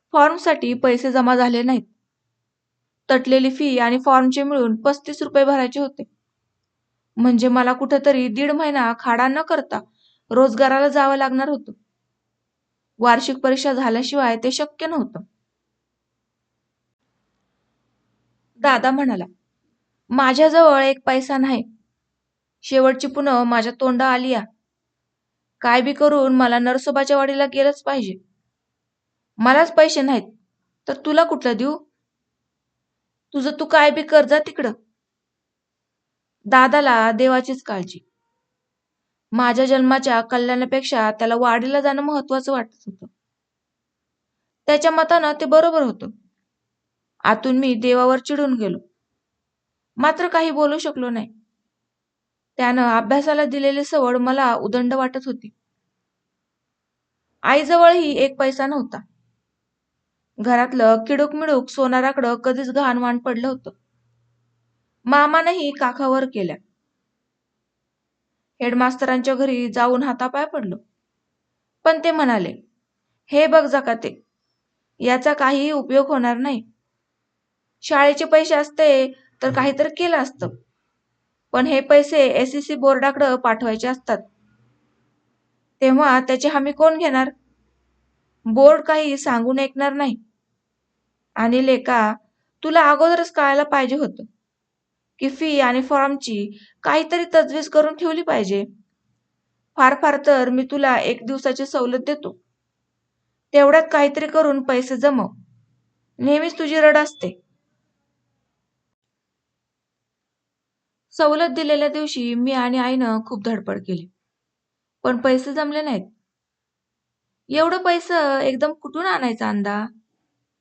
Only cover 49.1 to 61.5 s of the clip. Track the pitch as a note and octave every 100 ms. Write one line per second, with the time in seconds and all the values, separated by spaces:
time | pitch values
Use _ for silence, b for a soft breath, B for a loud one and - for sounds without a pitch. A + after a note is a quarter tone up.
49.1 | _ _ _ _ _ _ _ _ A3+ D4
50.1 | D#4 F4 E4 D#4+ D4 D4 D#4 D#4 C#4 B3
51.1 | A3+ G#3+ - _ _ _ _ _ _ _
52.1 | _ _ _ _ - B3 B3+ A#3+ A3+ G#3+
53.1 | C#4 D4+ D4 C#4+ C#4 C#4 C#4 C#4+ D#4 B3
54.1 | B3 B3+ C4+ B3+ A3+ G#3 B3 B3 C4+ B3+
55.1 | C4 C4 B3+ - _ _ _ _ _ _
56.1 | _ _ _ _ _ _ _ _ _ _
57.1 | _ _ - - C#4+ C#4+ E4+ E4+ F4 D4+
58.1 | C#4 C4+ C4+ C4+ C4 C4+ D4 - - -
59.1 | _ _ _ _ _ _ _ _ _ _
60.1 | _ _ - A3 A#3+ B3+ B3+ A3 A3+ A3+
61.1 | C#4+ D4 D4+ D#4